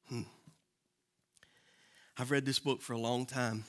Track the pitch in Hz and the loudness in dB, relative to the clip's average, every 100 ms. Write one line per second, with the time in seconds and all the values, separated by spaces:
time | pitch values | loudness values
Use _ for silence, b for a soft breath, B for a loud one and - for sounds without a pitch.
0 | - 120 - - - _ _ _ _ _ | -8 -8 -8 -14 -20 _ _ _ _ _
1 | _ _ _ _ b b b b b b | _ _ _ _ b b b b b b
2 | b - 127 139 135 131 139 127 - 117 | b -6 2 2 4 0 0 -2 -2 -2
3 | 117 123 127 131 120 110 | 0 0 0 0 0 0